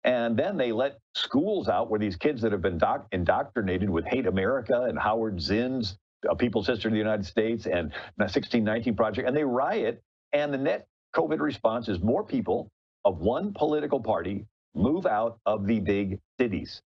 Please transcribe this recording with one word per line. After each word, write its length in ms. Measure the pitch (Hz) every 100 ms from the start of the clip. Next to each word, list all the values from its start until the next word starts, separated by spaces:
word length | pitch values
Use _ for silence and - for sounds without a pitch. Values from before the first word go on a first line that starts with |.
| -
And 320 | 123 117 113
then 180 | 170 190
they 160 | 123
let 260 | 113 139 - _
schools 540 | - - 131 185 196 110
out 220 | 95 117
where 100 | 107
these 160 | 104 85
kids 260 | 151 135
that 120 | 113
have 80 | 101
been 160 | 95 85
doc-, 300 | 101 123 -
indoctrinated 760 | 92 87 101 139 120 98 90 101
with 160 | 82 82
Hate 220 | 131 110
America 560 | 95 95 135 117 123
and 140 | 123 110
Howard 440 | 104 113 110 92
Zinn's 560 | 80 104 127 131 110 - _ _ -
A 40 | -
People's 300 | 120 107 101
History 200 | 117 110
of 60 |
the 60 | 110
United 260 | 107 104 95
States 400 | - 110 117 -
and 260 | 87 80 - - -
the 140 | 98
sixteen 340 | 143 - 120
nineteen 320 | 107 113 123 107
Project, 320 | 110 107 127
and 80 | 143
they 80 |
riot. 580 | 143 123 147 214 - - _ _ _
And 220 | 147 147
the 40 | 135
net 300 | 143 196 - _ _
covid 280 | - 160 151
response 480 | 151 - 113 117 113
is 100 | 92
more 240 | 98 143
people 460 | - 135 98 82 - _ _ _
of 160 | 101 85
one 340 | 87 139 202
political 460 | 196 156 151 147 139
party 460 | 110 95 87 101 - _ _
move 320 | - 113 165 165
out 320 | 104 117 - -
of 220 | 107 98
the 140 | 113
big 360 | 92 101 101 95 _ -
cities, 420 | 123 90 - - _